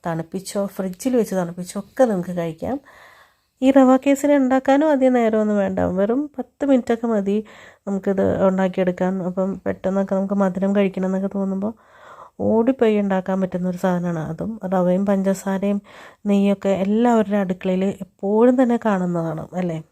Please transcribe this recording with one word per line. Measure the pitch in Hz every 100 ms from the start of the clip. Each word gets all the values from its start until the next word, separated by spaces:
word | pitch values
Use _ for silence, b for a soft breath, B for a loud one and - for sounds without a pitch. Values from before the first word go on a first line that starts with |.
| 175
തണുപ്പിച്ചോ | 165 165 190 185 208 202 -
ഫ്രിഡ്ജിൽ | 190 180 262 247
വെച്ച് | 214 190
തണുപ്പിച്ചോ | 170 175 180 208
ഒക്കെ | 196 - 254
നിങ്ങൾക്ക് | 196 175 180
കഴിക്കാം. | 170 160 170 277 - b b b b b b _
ഈ | 262 269
റവ | 254 262
കേസരി | 285 277 285 285
ഉണ്ടാക്കാനും | 254 262 262 277 311
അധികം | 277 262 247
നേരമൊന്നും | 226 220 214 208
വേണ്ട, | 190 190 180 180
വെറും | 202 247 294 -
പത്ത് | 247 _ 277
മിനിറ്റൊക്കെ | 262 233 233 233
മതി | 220 196 208 214 B B B -
നമുക്കിത് | 196 190 196 196 175 190
ഉണ്ടാക്കിയെടുക്കാൻ. | 190 190 185 185 180 185 190 175
അപ്പം | 185 190 185 -
പെട്ടെന്നൊക്കെ | 190 196 196 196 196
നമുക്ക് | 196 196
മധുരം | 196 185 190 202
കഴിക്കണം | 196 190 185
എന്നൊക്കെ | 190 196 202
തോന്നുമ്പോൾ | 196 190 202 233 B B B B B _ 202
ഓടിപ്പോയി | 220 233 262 226 208
ഉണ്ടാക്കാൻ | 202 190 185 190
പറ്റുന്നൊരു | 185 180 180 180
സാധനമാണ്. | 190 175 175 170 147
അതും | 160 180 220 185
റവയും | 185 180 180 202
പഞ്ചസാരയും | 196 190 190 - 190 202 202 - B B B 208
നെയ്യൊക്കെ | 202 196 196 196 185
എല്ലാവരുടെ | 196 214 240 226 202 202
അടുക്കളയിൽ | 185 185 190 185 190 -
എപ്പോഴും | - _ 196 214 240 254
തന്നെ | 247 233 226
കാണുന്നതാണ് | 190 180 175 165 156 - 180
അല്ലേ? | 180 160 160